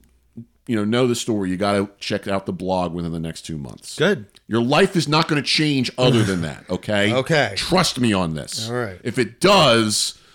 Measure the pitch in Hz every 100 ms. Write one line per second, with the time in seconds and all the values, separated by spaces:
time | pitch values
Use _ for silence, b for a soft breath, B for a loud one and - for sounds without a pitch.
0 | _ _ _ - 117 _ - 110 104 117
1 | 131 117 - 107 92 90 101 101 101 -
2 | - 104 107 98 - 90 92 92 87 87
3 | 85 82 82 - - 80 65 50 - -
4 | 170 160 98 _ - 110 120 147 190 185
5 | 147 156 156 147 139 - 151 139 120 -
6 | 127 117 95 92 80 64 - 90 - 104
7 | 104 127 127 156 117 98 - 175 160 135
8 | 120 98 85 78 58 - 113 123 110 90
9 | 120 120 107 - 180 196 147 117 107 104
10 | - - b